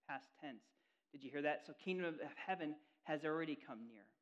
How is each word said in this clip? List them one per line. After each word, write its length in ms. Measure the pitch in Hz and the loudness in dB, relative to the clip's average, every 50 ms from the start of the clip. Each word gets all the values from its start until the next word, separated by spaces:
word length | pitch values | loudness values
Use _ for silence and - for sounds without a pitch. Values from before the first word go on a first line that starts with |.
| _ | _
Past 200 | - 143 135 - - _ - | -4 -6 -6 -6 -10 _ -10
tense. 220 | - 147 127 107 _ _ _ _ _ _ _ _ _ _ | -8 -8 -8 -8 _ _ _ _ _ _ _ _ _ _
Did 120 | - 143 135 | -14 -10 -10
you 80 | 135 | -4
hear 100 | 127 143 | -2 4
that? 240 | 143 147 147 - - | 4 4 4 4 0
So 80 | - 151 | -8 -14
kingdom 320 | - - 190 185 185 180 | -4 0 2 2 4 4
of 140 | 170 160 151 139 147 - | 0 0 0 -4 -6 -6
heaven 400 | - - - 147 170 160 151 151 - - _ _ _ _ | -6 0 0 0 2 2 -2 -2 -4 -8 _ _ _ _
has 200 | - 156 151 151 | 2 2 4 4
already 320 | 156 156 160 160 151 147 | 4 4 4 2 0 0
come 320 | 120 - - 127 110 117 | -4 -4 -10 -8 -8 -8
near. 180 | 117 117 107 98 - _ _ | -10 -12 -16 -18 -20 _ _